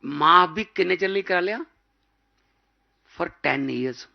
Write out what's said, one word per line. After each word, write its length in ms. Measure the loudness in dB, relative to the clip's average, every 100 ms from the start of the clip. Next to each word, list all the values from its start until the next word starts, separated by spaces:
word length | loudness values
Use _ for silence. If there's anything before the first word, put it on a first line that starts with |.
| -10
ਮਾਫ 440 | 0 6 6 4
ਵੀ 140 | 0
ਕਿੰਨੇ 320 | -8 -2 -2 0
ਚਿਰ 140 | -2
ਲਈ 120 | -2
ਕਰਾ 180 | -2 -2
ਲਿਆ? 180 | -2 -6 -10 _ _ _ _ _ _ _ _ _ _ _ _ _ _ -8
For 80 | -8
ten 400 | -4 -2 -2 -2
years। 400 | -4 -6 -8 -16